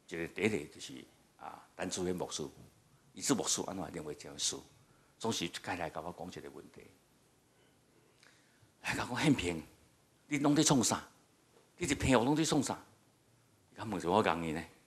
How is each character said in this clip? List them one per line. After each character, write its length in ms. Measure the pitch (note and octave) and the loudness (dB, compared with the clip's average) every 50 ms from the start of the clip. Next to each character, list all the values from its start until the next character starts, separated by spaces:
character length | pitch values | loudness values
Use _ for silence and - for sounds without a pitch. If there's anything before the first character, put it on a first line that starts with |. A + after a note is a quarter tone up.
| _ | _
一 100 | - F2 | -8 -6
个 100 | E2 E2+ | -6 -4
第 140 | D#2 - - | -4 -2 0
一 80 | F#2 A2 | 2 2
个 80 | G#2+ D2 D2 D2 - | 2 0 -4 -8 -12
就 80 | - | -14
是 120 | - - C#2 B1+ - - - _ _ _ _ - | -14 -14 -14 -14 -16 -18 -20 _ _ _ _ -16
啊， 240 | - D#2 - - - - _ | -14 -14 -14 -16 -18 -14 _
陈 120 | - F2+ F#2 | -6 -4 -4
主 140 | - F#2+ F2+ | -2 -2 -2
任 120 | F2+ F2+ | -2 -2
牧 140 | F2 E2 - | -2 -4 -4
师， 120 | - - D2+ C2+ - - - - - _ _ _ _ _ _ _ - | -6 -6 -8 -8 -10 -16 -20 -20 -20 _ _ _ _ _ _ _ -12
伊 80 | - | -2
是 120 | - - C#3 | 2 2 2
牧 140 | G2+ - | 2 2
师， 140 | - - - - | 0 0 -2 -2
安 100 | - F#2+ | -4 -4
怎 140 | F#2+ E2+ D#2 E2+ | -6 -6 -6 -6
认 100 | E2 D#2 | -8 -8
为 100 | D2+ C#2+ | -8 -10
这 120 | - - | -10 -12
样 100 | D2 C#2+ | -12 -6
事？ 200 | - - - - - - - - - _ _ _ _ _ _ _ - | -4 -4 -4 -4 -6 -10 -16 -20 -20 _ _ _ _ _ _ _ -4
总 120 | - A2+ | -2 -2
是 160 | G#2+ - F2 E2 - - | 0 0 -2 -4 -6 -8
该 140 | - - F#2+ | -8 -8 -6
来 140 | F2 E2+ D#2 | -4 -6 -6
甲 120 | - E2 | -6 -8
我 120 | D#2 F2 E2+ | -8 -8 -8
讲 100 | - D#2 | -10 -10
一 180 | F2+ - - - | -10 -10 -12 -12
个 40 | D2 | -14
问 140 | - D2 - - | -14 -16 -18 -18
题。 100 | - - - - - _ _ _ _ _ _ _ _ _ _ _ _ _ _ _ _ _ _ _ _ _ _ _ _ _ - - _ _ _ _ _ _ _ _ _ _ - | -20 -20 -20 -20 -20 _ _ _ _ _ _ _ _ _ _ _ _ _ _ _ _ _ _ _ _ _ _ _ _ _ -20 -20 _ _ _ _ _ _ _ _ _ _ -6
来 120 | - - | -4 -2
甲 100 | B2+ A2 | -2 -2
我 80 | G#2+ B2 | -2 0
讲 60 | A#2 B2 | 4 6
，“宪 80 | D#3 C3 | 6 6
平， 280 | - F2 F2 E2 D#2+ - - - - _ _ _ _ _ _ _ _ _ | 6 2 0 -2 -4 -6 -10 -16 -20 _ _ _ _ _ _ _ _ _
你 120 | - D3 C#3 | -4 -2 2
拢 160 | D3 D3 D3 | 4 4 6
在 80 | D#3+ D3+ | 6 6
创 200 | D#3 D3+ B2+ A2 | 6 6 6 4
啥？ 200 | - G#2+ E2 - - - _ _ _ _ _ _ _ _ _ _ _ _ | 2 0 -2 -4 -8 -20 _ _ _ _ _ _ _ _ _ _ _ _
你 80 | - F3 | -4 -2
的 80 | C#3 C#3+ | 0 0
朋 160 | - - C3+ | 2 4 4
友 140 | C3 A2+ A2+ | 6 6 6
拢 120 | C3 D#3 | 4 2
在 80 | D#3 D#3+ | 2 2
创 200 | - D#3+ D3 A#2+ | 2 2 2 2
啥？” 160 | - G#2 - - - - _ _ _ _ _ _ _ _ _ _ _ _ _ _ _ | 0 -4 -6 -10 -18 -20 _ _ _ _ _ _ _ _ _ _ _ _ _ _ _
伊 60 | - | -14
甲 60 | - G#2 | -10 -6
问 180 | A2+ G2+ E2+ | -4 -4 -2
说 100 | E2 E2+ F#2 | 2 4 4
：“我 60 | A2 G#2 | 6 6
讲 200 | F#2+ E2 E2+ E2+ | 4 2 2 0
伊 100 | D#2+ D2+ | -4 -4
呢？ 100 | E2+ E2+ - - - _ | -4 -6 -10 -16 -20 _